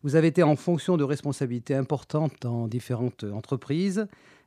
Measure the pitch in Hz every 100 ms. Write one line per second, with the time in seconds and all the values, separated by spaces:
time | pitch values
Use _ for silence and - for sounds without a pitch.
0 | 147 151 160 156 156 147 - 170 - 175
1 | 139 147 147 135 135 120 - 135 135 143
2 | - 151 156 - 120 120 113 120 - 120
3 | 123 - 104 101 - 135 - 151 196 190
4 | 208 - - -